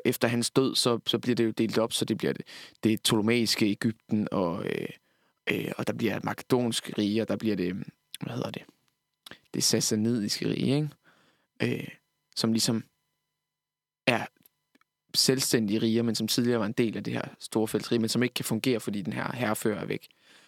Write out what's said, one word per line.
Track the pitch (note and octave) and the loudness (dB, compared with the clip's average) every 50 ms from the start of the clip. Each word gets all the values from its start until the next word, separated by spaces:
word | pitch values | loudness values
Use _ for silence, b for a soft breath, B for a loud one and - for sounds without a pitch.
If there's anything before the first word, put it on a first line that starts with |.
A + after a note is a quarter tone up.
| - | 0
efter | A#2 B2+ - - A#2 | 0 2 2 2 2
hans | A#2+ A#2+ A#2 - | 2 2 0 2
død, | - C3+ C3+ B2+ - | 2 2 2 4 2
så, | - - B2+ A#2+ A2+ - - | 2 2 2 2 0 0 -2
så | - A#2 | -2 0
bliver | - B2+ A#2+ | 0 0 2
det | A2 A#2 | 2 2
jo | A2+ | 2
delt | G#2+ - A2+ G#2+ - A2 | 2 2 0 2 2 2
op, | A2 A#2 - | 0 0 0
så | - - | -2 0
det | - A2 - | 0 0 0
bliver | - D2 C#2 | 0 0 -2
det, | C#2+ B B B B B B B B - | -2 B B B B B B B B 2
det | A2 A2 G#2 | 2 2 2
ptolemæiske | - - - A2 G#2 A2 A#2 A#2+ A2+ G#2 - - A2+ G#2 | 2 2 2 4 4 4 4 4 4 2 2 2 2 2
Egypten, | G2+ - - A#2 G#2+ - _ - A#2 G#2+ G#2 - | 2 2 0 -2 -2 -4 _ -2 0 0 0 0
og, | - F#2+ F#2+ E2+ E2 G2 G2 | 0 0 0 0 -2 -4 -4
øh, | G1+ G1+ G1+ G1+ - - - _ _ _ _ _ _ _ _ _ - | -4 -4 -4 -6 -8 -10 -14 _ _ _ _ _ _ _ _ _ -4
øh, | - G2 - - - - | -2 -2 -2 -4 -4 -4
og | - - | -4 -4
der | G#2+ | -2
bliver | A2+ A#2 G#2+ G#2 G#2+ | 0 0 0 0 -2
et | - | -4
makedonsk | G#2 G#2+ - - - - B2 B2 A#2 G#2+ - - - - - | -4 -6 -6 -2 0 2 2 2 2 -2 -2 -6 -4 -2 0
rige, | G#2+ G2+ G#2 A2 | 0 2 2 0
og | A2 G2+ | 0 0
der | G2 | -2
bliver | G#2 A2+ A2 G#2 | -2 0 0 0
det, | F#2 F2+ F2+ F#2 G2 - - - _ _ _ - - | 0 0 -2 -2 -4 -8 -10 -14 _ _ _ -14 -12
hvad | - - B2 | -10 -8 -6
hedder | B2 - - | -6 -6 -6
det, | - - - - _ _ _ _ _ _ _ _ _ _ _ - B B B _ - | -6 -10 -14 -16 _ _ _ _ _ _ _ _ _ _ _ -20 B B B _ -4
det | - - | -2 2
sassanidiske | - - A2 - - A#2 G#2+ G#2+ A2+ A#2+ A#2+ G2+ G#2 - - - A2 | 2 2 2 2 2 0 2 2 2 0 0 0 -2 -4 -2 -2 -2
rige, | - - - A2 C3 | -2 0 0 2 2
ikke? | D3 D3+ D3 - b b b b b b b b b b b _ - - | 2 0 -2 -6 b b b b b b b b b b b _ -2 -2
Øh, | A#2+ B2+ - - - - - _ _ _ _ _ _ - | 0 0 -2 -6 -10 -14 -18 _ _ _ _ _ _ -4
som | - - A2+ A2+ | -2 0 0 2
ligesom | A2+ G#2+ - A#2 A2 - - _ _ _ _ _ _ _ _ _ _ _ _ _ _ _ _ _ _ _ _ _ _ _ - | 2 2 0 0 -2 -4 -8 _ _ _ _ _ _ _ _ _ _ _ _ _ _ _ _ _ _ _ _ _ _ _ 0
er | A#2+ A2 G#2 - - _ _ _ _ _ _ _ _ _ _ _ _ _ _ _ - | 0 0 -2 -6 -12 _ _ _ _ _ _ _ _ _ _ _ _ _ _ _ -2
selvstændige | - - - C3 C3 C3 - - B2+ A2+ G2+ G2+ A2 | 2 2 4 4 2 2 2 2 2 2 2 0 2
riger, | A2+ A2+ A2 A#2 A#2 | 2 2 2 2 2
men | A#2 A2 | 0 0
som | - A2 G#2+ | -2 -2 0
tidligere | - - A#2+ A#2+ B2 A#2 | 0 0 2 2 2 0
var | G#2+ | 0
en | G2+ | -2
del | A2 - B2 A2 - G2+ | 0 0 0 0 -2 -4
af | G#2 | -6
det | A2 B2 | -6 -6
her | A#2+ - - - - | -6 -6 -8 -10 -14
storfældsrige, | - - - A2 G#2+ A2 - G#2+ - - - A#2 | -12 -4 -2 0 0 0 0 -4 -2 0 0 0
men | A2 A2 | 0 0
som | - A#2 B2 | 0 0 0
ikke | B2+ - | 0 0
kan | - - | -4 -4
fungere, | - B2 A2 - C3 B2+ G#2+ | -4 -4 -2 0 0 0 0
fordi | - - G2+ G#2 | -2 -4 -6 -4
den | F#2 A2+ G#2 | -4 -6 -6
her | B2+ - - - | -4 -4 -6 -4
herrefører | A#2+ A#2+ G#2+ A2 - - A2+ G#2 F#2 | -2 -2 0 0 0 0 -2 -2 -2
er | - | -4
væk. | - - - - - b b b b b b b | -4 -6 -6 -8 -12 b b b b b b b